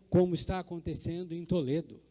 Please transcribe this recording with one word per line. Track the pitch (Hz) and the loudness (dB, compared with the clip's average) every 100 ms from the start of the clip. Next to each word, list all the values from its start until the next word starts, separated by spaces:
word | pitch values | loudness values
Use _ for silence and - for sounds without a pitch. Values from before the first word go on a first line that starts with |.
| - | 2
como | 175 180 | 4 6
está | 165 - 185 | 2 -2 -4
acontecendo | 180 170 170 143 - 170 180 | -6 -10 -8 -6 -4 -6 -6
em | 165 170 | -8 0
Toledo. | 180 131 151 160 107 _ | 0 2 0 -2 -14 _